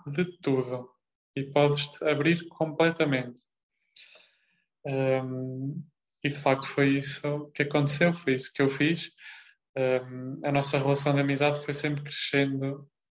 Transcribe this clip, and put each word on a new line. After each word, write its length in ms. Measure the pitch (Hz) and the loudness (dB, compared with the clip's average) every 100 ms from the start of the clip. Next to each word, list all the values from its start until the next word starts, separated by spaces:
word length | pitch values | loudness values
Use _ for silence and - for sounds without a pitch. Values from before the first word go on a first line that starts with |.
| 147 | -8
de 180 | 143 175 - | -2 -4 -2
tudo 520 | 143 131 123 127 123 _ _ _ _ 139 | 0 0 0 -6 -10 _ _ _ _ -8
e 80 | |
podes-te 580 | 139 147 147 147 - - | -2 2 4 2 -4 -2
abrir 440 | 160 143 151 170 - | 0 2 2 2 -2
completamente." 920 | - 156 147 165 165 151 131 123 - _ _ _ _ _ - - - _ _ _ _ _ _ 143 | -4 -4 2 2 4 0 0 -4 -12 _ _ _ _ _ -20 -20 -20 _ _ _ _ _ _ -6
Ahm, 960 | 135 131 131 127 131 131 131 139 160 - _ _ _ | -2 0 0 -2 -6 -6 -6 -6 -8 -12 _ _ _
e 40 | 143 | -6
de 80 | 139 | 0
facto 300 | 139 135 - | 0 0 0
foi 320 | - 139 139 | 2 4 2
isso 520 | 131 - 147 147 147 | -2 -6 -4 -4 -6
que 80 | - | -4
aconteceu, 520 | 143 147 143 - 175 | 0 2 2 4 2
foi 200 | 170 - | 2 0
isso 180 | 131 - | 0 -2
que 100 | - | 0
eu 80 | 139 | 2
fiz. 400 | 139 147 170 - _ - - - _ _ 135 | 4 2 0 -4 _ -20 -20 -20 _ _ -2
Ahm, 640 | 131 127 127 127 127 139 | 2 0 -2 -10 -10 -6
a 60 | 147 | 0
nossa 260 | 139 139 143 | 0 2 0
relação 360 | 139 139 147 | 2 2 2
de 60 | 139 | 2
amizade 420 | 139 135 147 147 | 2 2 2 0
foi 100 | - | -4
sempre 280 | 143 151 143 | -4 -2 -4
crescendo, 840 | 143 - - 143 139 135 135 143 - _ _ | -6 -8 0 2 2 0 -4 -6 -14 _ _